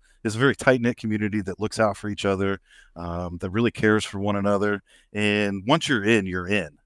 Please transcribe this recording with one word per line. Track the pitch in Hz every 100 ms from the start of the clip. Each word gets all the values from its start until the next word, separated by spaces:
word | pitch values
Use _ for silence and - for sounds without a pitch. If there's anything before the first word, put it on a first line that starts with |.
| _ _
It's | 113 110
a |
very | 135 110
tight-knit | - 131 120 120
community | 113 107 107 104
that | 95 90
looks | 107 -
out | 107 98
for | 104
each | 101 98
other, | 95 98 95 _ - - 82
um, | 87 85 90 87
that | 98
really | 101 117
cares | - 107 107
for | - 101
one | 101 101
another. | 101 101 104 101 _ _ _
And | 104 104 104 104 98 98
once | 156 147
you're | 123
in, | 98 113 95
you're | 90 90
in. | 104 78 73